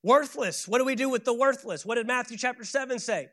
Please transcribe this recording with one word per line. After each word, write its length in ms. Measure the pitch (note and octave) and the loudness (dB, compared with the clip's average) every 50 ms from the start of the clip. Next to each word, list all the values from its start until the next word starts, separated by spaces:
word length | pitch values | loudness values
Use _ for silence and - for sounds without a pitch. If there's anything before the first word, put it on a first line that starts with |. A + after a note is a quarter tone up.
Worthless. 640 | - F#3 B3 C#4+ D4+ C4+ - - B3 F#3 - - - | 6 6 6 6 6 2 -4 -4 -4 -4 -4 -6 -4
What 120 | - G#3 B3 | 0 2 2
do 60 | C4 | 4
we 120 | C4 C4 | 2 2
do 120 | A3 C4 C4+ | 0 0 0
with 160 | B3+ A#3 - | 0 0 0
the 100 | B3+ A#3+ | 0 0
worthless? 520 | A#3 C4+ C4+ C4 C4+ - A#3 - G3 - | 2 4 2 2 0 -4 -8 -8 -8 -4
What 80 | G3 A#3 | -2 -2
did 140 | A#3 A3+ A3+ | -2 0 0
Matthew 280 | B3+ B3 A#3+ A#3+ A#3 | -2 -2 -2 -4 -8
chapter 280 | G#3+ - B3+ B3 B3 A3+ | -4 -4 -4 -4 -6 -12
seven 340 | F3+ - C#4 C4 B3+ B3+ A#3+ | -4 -4 -4 -2 -2 -6 -6
say? 300 | - - G#3+ E3+ C3+ - | -2 -2 -2 -4 -4 -8